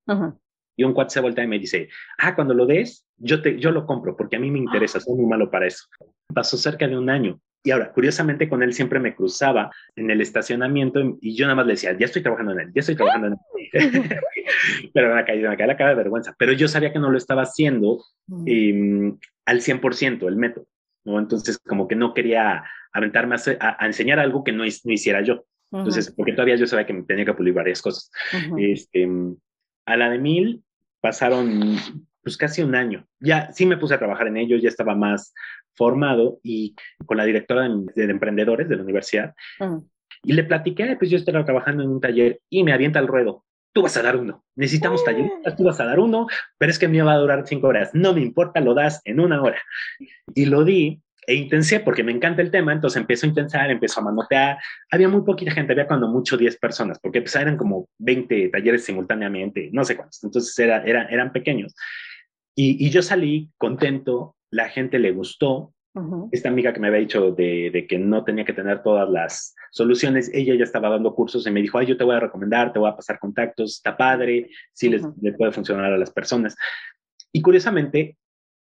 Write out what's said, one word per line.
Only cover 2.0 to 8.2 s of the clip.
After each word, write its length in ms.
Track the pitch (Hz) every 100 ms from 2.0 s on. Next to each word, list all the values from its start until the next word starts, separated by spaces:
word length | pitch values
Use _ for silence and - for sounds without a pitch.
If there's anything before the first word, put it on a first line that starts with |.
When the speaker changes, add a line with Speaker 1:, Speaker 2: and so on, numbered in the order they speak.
| - -
Speaker 2:
"Ah, 160 | 175 180
cuando 180 | 139
lo 140 | 123 123
des, 360 | 156 240 - _ _
yo 240 | 117 156
te, 160 | 156 120
yo 140 | 160
lo 160 | 160 151
compro, 280 | 123 90 -
porque 200 | 104 113
a 40 |
mí 120 | 135
me 80 | 139
interesa, 400 | 123 113 107 -
Speaker 1:
Ah. 20 |
Speaker 2:
soy 140 | 127 127
muy 100 | 117
malo 240 | 110 98
para 160 | 92 92
eso". 200 | - - _ - _ -
Pasó 240 | - 117 127
cerca 320 | 156 156 143
de 80 | 127
un 140 | 127
año. 300 | 139 110 - _ _
Y 80 | 139
ahora, 200 | 131 110
curiosamente, 560 | - 135 156